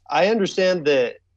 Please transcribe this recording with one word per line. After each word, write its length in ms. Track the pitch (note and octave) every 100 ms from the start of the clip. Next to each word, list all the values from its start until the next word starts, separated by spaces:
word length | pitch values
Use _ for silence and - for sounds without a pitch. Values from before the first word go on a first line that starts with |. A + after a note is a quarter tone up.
| -
I 160 | D3+ F#3+
understand 580 | A3+ F3+ - F#3 F3+ D3
that 320 | C#3 A#2 - _